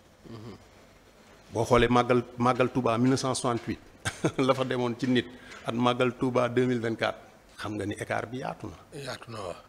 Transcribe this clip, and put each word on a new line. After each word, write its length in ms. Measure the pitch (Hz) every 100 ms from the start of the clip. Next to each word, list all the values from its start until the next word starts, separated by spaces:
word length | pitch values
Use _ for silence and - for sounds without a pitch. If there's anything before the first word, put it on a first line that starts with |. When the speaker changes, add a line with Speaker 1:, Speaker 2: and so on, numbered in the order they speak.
| - - -
Speaker 1:
Mhm. 260 | 113 113 92 - - - - - - - - -
Speaker 2:
Boo 100 | 107 113
xoolee 220 | 120 117
màggal, 340 | 123 120 123 120 -
màggal 320 | 120 123 123
Touba 240 | 143 120 113
mille 140 | 127
neuf 80 | 131
cent 120 | 135 123
soixante-huit, 440 | 135 117 - 98 - - -
<laughs> 260 | - 160 -
la 160 | 131
fa 100 | 127 131
demoon 300 | 127 123 117
ci 80 | 127
nit, 180 | 123 113 - - - -
at 80 |
màggal 380 | 117 123 123 127 117
Touba 320 | 131 123 123
deux 160 | 120 127
mille 140 | 123
vingt-quatre, 360 | 117 110 107 - - - - -
xam 180 | 104 107
nga 80 | 98
ni 80 | -
écart 320 | 117 110 110
bi 80 | 127
yaatu 280 | - - 113
na. 100 | 82 - 151
Speaker 1:
Yaatu 320 | 131 110 -
na, 60 | 113
waaw. 160 | 92 85